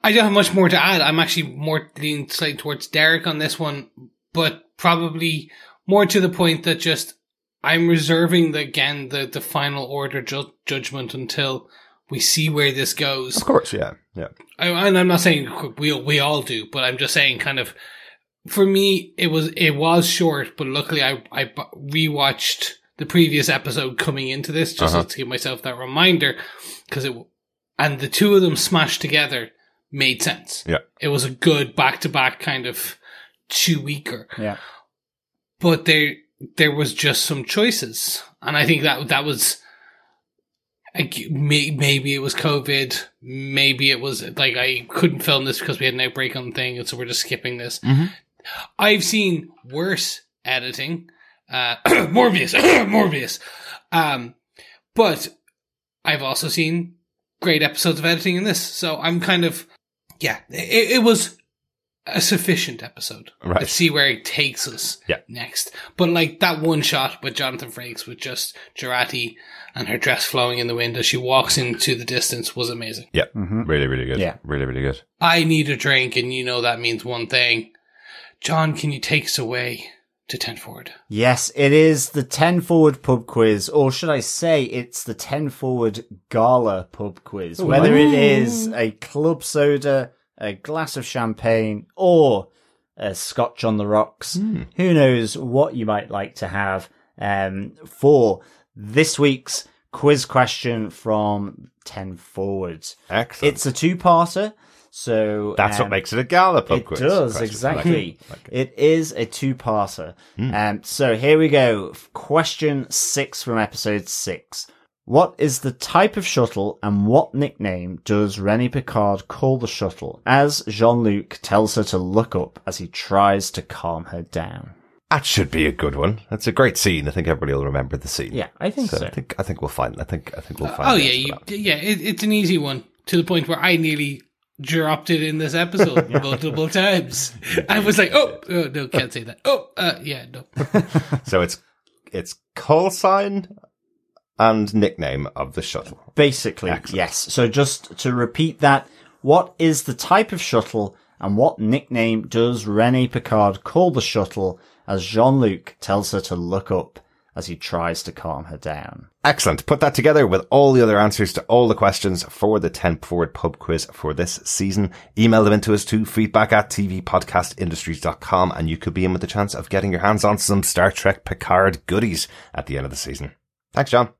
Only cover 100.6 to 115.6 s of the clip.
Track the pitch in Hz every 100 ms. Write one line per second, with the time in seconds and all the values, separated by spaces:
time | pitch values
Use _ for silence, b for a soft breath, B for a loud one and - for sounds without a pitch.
100.6 | 123 117 107 - 113 107 104 104 101 -
101.6 | - _ - - 95 87 - - 98 98
102.6 | 90 80 - - _ 104 117 - 143 -
103.6 | 139 127 160 180 180 170 170 190 214 214
104.6 | b b b - - 110 107 104 104 104
105.6 | 101 104 101 98 - 110 127 175 185 160
106.6 | - 123 120 117 135 196 131 107 113 107
107.6 | 131 156 165 165 90 - - - - 123
108.6 | 127 - 151 165 156 - 113 - 135 127
109.6 | 123 107 98 - 80 87 b b 127 104
110.6 | 107 104 - - 135 113 135 156 160 143
111.6 | 123 107 92 - - - - 151 156 -
112.6 | 151 139 127 - - - - - - 113
113.6 | 104 - 107 104 90 - - 82 _ -
114.6 | - b b _ - 127 175 - 147 131